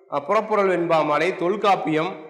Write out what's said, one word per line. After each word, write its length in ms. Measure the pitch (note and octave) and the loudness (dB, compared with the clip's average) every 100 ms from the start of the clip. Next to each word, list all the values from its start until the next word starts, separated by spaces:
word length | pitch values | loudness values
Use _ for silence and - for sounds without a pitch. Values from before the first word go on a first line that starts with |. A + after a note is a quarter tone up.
| _ | _
அஹ், 100 | C#3+ D3 | -6 0
புறப்பொருள் 440 | G#3 G#3 G#3+ F#3+ | 0 0 0 2
வெண்பாமாலை, 560 | F3 E3+ E3 D3+ D3 E3+ F#3 | 0 2 2 2 0 0 0
தொல்காப்பியம், 680 | E3+ G#3 G#3 F#3 D#3 D#3 F3 F#3+ | -2 0 2 2 0 -2 -2 -6